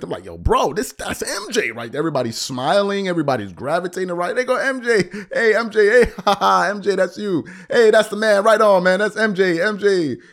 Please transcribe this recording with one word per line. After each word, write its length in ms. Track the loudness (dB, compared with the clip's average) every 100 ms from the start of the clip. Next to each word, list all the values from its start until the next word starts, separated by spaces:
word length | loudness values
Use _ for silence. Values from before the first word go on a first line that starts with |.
| -6
like, 180 | -10
"Yo, 140 | -12 -6
bro, 340 | 0 0 0
this, 200 | -2 -6
that's 300 | -8 -10 -8
M 280 | -8 -8 -4
J, 220 | -4 -4
right?" 200 | -6 -8
Everybody's 460 | -6 -4 -2 -4 -6
smiling, 720 | -8 -6 -2 0 0 -4 -4
everybody's 440 | -2 -2 -2 -6
gravitating, 600 | -10 -4 -4 -4 -8 -6
right? 200 | -4 -4
They 120 | -4
go, 100 | -2
"M 260 | -2 -2 -4
J, 300 | 0 0 0 -8 -8
hey, 240 | 0 2 2
M 140 | 0
J, 160 | 2 4
hey, 260 | 6 4
<laughs> 100 | 0
ha, 120 | -2 2
ha, 300 | 2 2 2
M 100 | -2
J, 140 | -2
that's 240 | 0 -2 -2
you. 260 | -4 -4 -4 -14 -2
Hey, 220 | 4 6
that's 200 | 4 2
the 60 | 0
man, 280 | 2 4
right 160 | 4 4
on, 240 | 6 4
man, 160 | 4 2
that's 160 | 0 0
M 180 | -2
J, 260 | 2 2 2
M 160 | -2 0
J." 420 | 0 2 0 -6 -12